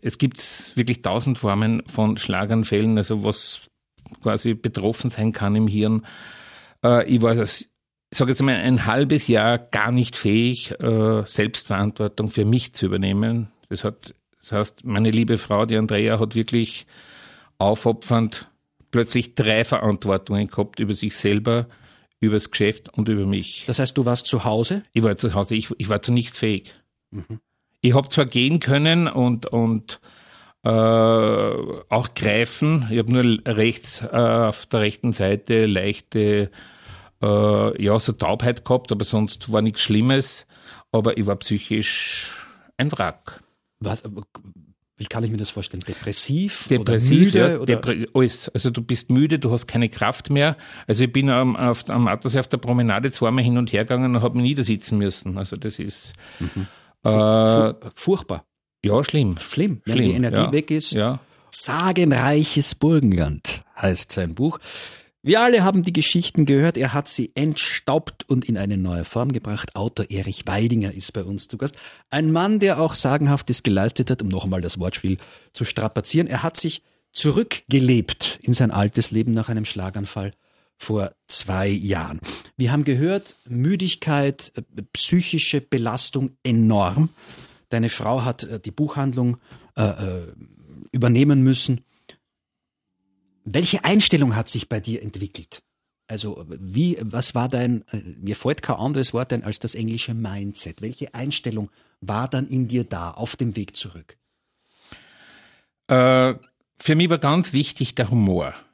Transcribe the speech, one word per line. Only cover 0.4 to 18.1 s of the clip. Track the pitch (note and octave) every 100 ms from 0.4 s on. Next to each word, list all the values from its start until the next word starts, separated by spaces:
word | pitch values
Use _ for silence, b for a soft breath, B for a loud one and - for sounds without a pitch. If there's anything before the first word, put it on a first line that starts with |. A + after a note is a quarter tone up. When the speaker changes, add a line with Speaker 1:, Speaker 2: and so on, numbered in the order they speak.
| - - - -
Speaker 1:
wirklich | A#2 A#2+
tausend | - G2+ C3 B2
Formen | A2 G2+ A2 A2+ -
von | - G#2+ G#2+
Schlaganfällen, | - F#2+ G2+ A2+ G#2+ G#2 A2 A2
also | G2 A2
was | G#2 G#2 - - - _ _ _ - -
quasi | A#2 A2 A#2+
betroffen | A2 A2+ G#2+ G2 G#2+ C3
sein | - A2
kann | G#2+ G2+ G#2
im | A2
Hirn. | G#2 G#2+ A2 B B B B B B B B
Äh, | A#2 A#2+ -
ich | A#2+
war, | A2+
das, | A#2 G#2 -
ich | - _ _ _ _ -
sag | B2+
jetzt | C3
mal, | C#3
ein | A#2 G#2+ B2+ G2+
halbes | A#2 C#3+ D3 -
Jahr | A#2 A2 A#2+
gar | - G2+ G#2+
nicht | B2 A#2+
fähig, | - G#2+ G#2+ A#2+ B2 - -
äh, | A#2+ A2+ A2 A2 G#2
Selbstverantwortung | - G#2+ - - G2 G2+ - G#2 - G#2+
für | A2+
mich | G#2+ A#2+ A#2
zu | - F#2+
übernehmen. | F#2+ F#2+ G2 A2 A#2 G#2+ _ _
Das | G2+
hat, | G#2 A2 - - _ _
das | -
heißt, | G#2 G#2 _
meine | - G2+ A2+
liebe | A2 A2+ A2+
Frau, | - G#2 A2+
die | A2
Andrea, | A2 G#2 G#2+ A2
hat | A2 A2+
wirklich | A2+ A#2+ A2+ - - B B B B B B _
aufopfernd | G2 A2 A#2+ A2 -